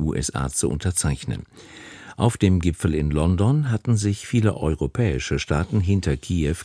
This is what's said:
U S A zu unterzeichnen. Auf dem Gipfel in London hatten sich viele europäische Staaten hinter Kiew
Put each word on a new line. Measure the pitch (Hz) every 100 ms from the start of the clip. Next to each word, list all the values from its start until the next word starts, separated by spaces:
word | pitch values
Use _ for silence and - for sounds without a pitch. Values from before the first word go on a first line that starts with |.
U | 78
S | - -
A | - 67
zu | - 62
unterzeichnen. | 73 92 - 76 67 - 52 - - - - - - - -
Auf | 117 -
dem | 98 92
Gipfel | 85 78 85 76
in | 76
London | 76 82 92 107 151 135
hatten | 110 - 107
sich | 104 104 -
viele | 120 107 -
europäische | 78 78 69 - 110 65 - 69
Staaten | - 73 85 107
hinter | 90 98 85 67
Kiew | - 87 73 80